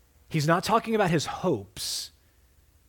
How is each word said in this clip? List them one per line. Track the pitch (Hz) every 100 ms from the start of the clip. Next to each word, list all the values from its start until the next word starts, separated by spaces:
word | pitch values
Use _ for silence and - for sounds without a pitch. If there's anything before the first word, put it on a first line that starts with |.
| _ _ -
He's | 160 147
not | 170
talking | - 220 220
about | 220 190
his | 165 -
hopes. | - 180 123 98 - - - - _ _ _ _ _ _ _